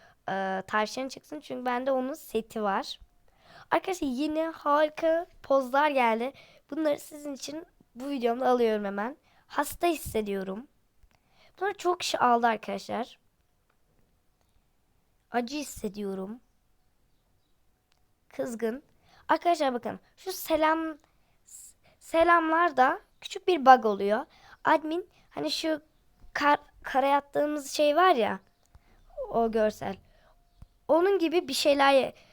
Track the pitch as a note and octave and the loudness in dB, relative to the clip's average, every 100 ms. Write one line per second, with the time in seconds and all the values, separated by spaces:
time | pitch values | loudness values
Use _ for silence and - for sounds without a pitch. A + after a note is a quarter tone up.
0 | - _ - F#3+ F#3+ F#3+ F#3+ G#3+ G#3+ B3+ | -20 _ -8 -6 -4 -6 -2 -2 -2 -4
1 | C4 - - D4+ - B3+ B3 B3 C4 C4 | -10 -12 -14 -14 -12 -8 -4 -4 -2 -2
2 | B3+ D#4+ - A3 A3 A3+ G#3 G3+ C#4+ - | -2 -6 -6 -6 -6 -4 -2 -2 -4 -12
3 | - _ _ _ _ - - E4 F#4+ F4+ | -18 _ _ _ _ -20 -2 -2 -2 -4
4 | C#4+ B3 D#4 D#4 D#4+ D#4+ D4 D4 D#4 D4+ | -4 -2 -2 -2 -4 -4 0 2 2 0
5 | E4 E4 F4 - - C#4 B3+ C#4 D4+ C4+ | 0 0 -4 -8 0 0 2 2 2 2
6 | A#3 A3+ B3+ - - - - D4 D4+ D4 | 2 0 -4 -10 -20 -20 -10 -4 -2 -2
7 | - D4+ D4 C4 - D#4 F4 _ _ A#3 | -8 -14 -12 -12 -12 -12 -14 _ _ -12
8 | C#4 C#4 A#3 A#3+ B3+ B3 A3+ G#3+ G3+ G3+ | -8 -2 -2 2 2 4 2 0 -2 -4
9 | A3+ D4+ _ _ _ - D4 - F4 D4+ | -6 -8 _ _ _ -4 -4 -2 -2 -2
10 | - A3 G#3 G3 F#3+ G3 C#4+ _ _ _ | -4 -4 -4 -6 -6 -10 -14 _ _ _
11 | _ _ _ _ _ - G4 G#4 F4 F4+ | _ _ _ _ _ -8 -6 -2 -2 -2
12 | - - B3 A#3+ A#3 G#3+ - G3 - G#3 | -2 0 2 4 2 -2 -6 -10 -6 -6
13 | B3+ - _ _ _ _ _ _ _ _ | -8 -14 _ _ _ _ _ _ _ _
14 | _ _ _ _ _ _ _ _ _ _ | _ _ _ _ _ _ _ _ _ _
15 | _ _ _ A#3+ A#3+ D4 C4+ - G#3 G#3 | _ _ _ -6 -4 -6 -8 -10 -10 -8
16 | G3+ F#3+ F#3+ B3 _ _ _ _ _ _ | -8 -8 -10 -14 _ _ _ _ _ _
17 | _ _ _ _ _ _ _ _ _ _ | _ _ _ _ _ _ _ _ _ _
18 | _ _ _ - C4 A3+ A3+ C4 - _ | _ _ _ -8 -8 -4 -6 -6 -12 _
19 | _ _ - D#4 F4 D#4+ C4+ B3 A3+ F#3+ | _ _ -2 0 2 2 0 -2 -6 -12
20 | _ _ F#4+ F#4 - D#4 D#4 D#4+ D#4+ D4 | _ _ -12 -8 -2 2 2 2 -2 -10
21 | _ _ _ _ _ - - _ _ _ | _ _ _ _ _ -20 -20 _ _ _
22 | - E4 E4+ E4+ D#4+ D#4+ F4 C4 C4 F#4 | -2 2 6 4 4 2 2 4 2 0
23 | _ _ - G4 - E4 B3+ B3+ A3 G3 | _ _ -16 -6 -2 4 8 8 6 -2
24 | G3+ A3 D4+ _ - - - D#4 D#4 E4+ | -2 -2 -4 _ -20 -4 2 2 0 -6
25 | G#4 _ _ - D4+ - D#4+ D#4 - _ | -8 _ _ -8 -6 -4 -4 -4 -8 _
26 | _ _ - - D4 - - - - C4 | _ _ -10 -2 2 0 -2 -18 -4 0
27 | C4+ C#4 C#4 C#4+ D4 D4+ C#4 - D4 D4+ | 2 2 0 -2 -2 -2 -4 0 2 4
28 | F#4 C4+ G#3 F#3+ _ _ _ - _ _ | 4 4 0 -2 _ _ _ -20 _ _
29 | _ D#5+ A#4+ A#3 A3+ A3 G#3+ G#3+ - F#3+ | _ -12 -4 -2 0 2 0 -2 -10 -10
30 | _ _ _ _ _ _ - _ - D#4 | _ _ _ _ _ _ -20 _ 2 4
31 | F#4+ G4 E4 E4+ C4 C4+ D#4 C#4+ C#4 C4+ | 4 2 2 0 -2 0 2 4 6 4
32 | A#3+ - _ | 2 -6 _